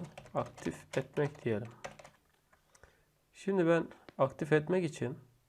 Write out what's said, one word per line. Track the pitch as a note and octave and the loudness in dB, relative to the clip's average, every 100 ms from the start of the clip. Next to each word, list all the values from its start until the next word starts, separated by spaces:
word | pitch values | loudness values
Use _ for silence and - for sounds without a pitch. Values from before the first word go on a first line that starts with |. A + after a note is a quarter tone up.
| F3 - - | -6 -14 -6
aktif | - A#2+ - - - - - | -4 -4 -6 -6 -6 -6 -6
etmek | C3 - D3 - | -4 -2 -2 -2
diyelim. | B2 G#2+ G#2+ - - - - _ _ _ _ _ _ _ - _ _ _ _ | -2 -2 -4 -12 -16 -16 -20 _ _ _ _ _ _ _ -20 _ _ _ _
Şimdi | - - G3 E3 | -8 0 4 6
ben | E3 - - - - | 4 2 -10 -20 0
aktif | C3+ - C#3+ | 0 0 2
etmek | D3+ D3+ F#3 | 2 4 0
için | E3 - B2 D3+ - _ | 0 -4 -6 -6 -14 _